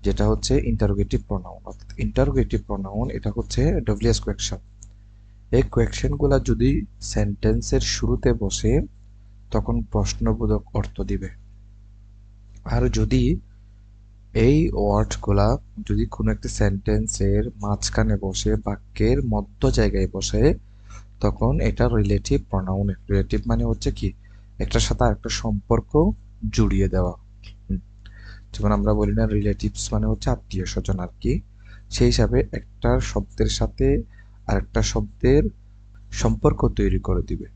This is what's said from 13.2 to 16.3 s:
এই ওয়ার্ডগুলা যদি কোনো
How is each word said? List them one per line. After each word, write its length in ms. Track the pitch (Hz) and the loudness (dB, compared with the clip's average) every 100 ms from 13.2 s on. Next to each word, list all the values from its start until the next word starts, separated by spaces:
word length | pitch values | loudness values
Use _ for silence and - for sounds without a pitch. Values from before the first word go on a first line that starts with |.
| 123 185 - - - - - - - - - | 2 0 -6 -20 -20 -20 -20 -20 -20 -20 -6
এই 380 | 110 117 151 165 | 2 4 6 2
ওয়ার্ডগুলা 880 | 101 104 101 107 - - 101 101 139 - - 214 | 0 2 2 0 -4 0 2 4 2 -4 -16 -4
যদি 160 | 104 110 | -2 -2
কোনো 260 | - 107 | -2 -2